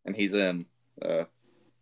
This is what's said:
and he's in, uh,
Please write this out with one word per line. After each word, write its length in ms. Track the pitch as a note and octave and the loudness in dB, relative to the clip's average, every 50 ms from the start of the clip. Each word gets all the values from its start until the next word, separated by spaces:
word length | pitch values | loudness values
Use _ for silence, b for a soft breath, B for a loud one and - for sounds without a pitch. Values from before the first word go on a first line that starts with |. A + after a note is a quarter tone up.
| - | -8
and 100 | G2 G2+ | -6 -2
he's 180 | A2 G2+ F#2 G2 | 0 0 2 2
in, 320 | G2+ F#2+ F#2 F2+ F2 F2 - _ _ _ _ _ - | 2 2 2 0 -2 -6 -10 _ _ _ _ _ -6
uh, 240 | - - E2 E2 E2 - _ _ _ _ _ _ _ _ _ _ | -2 -2 0 0 -2 -4 _ _ _ _ _ _ _ _ _ _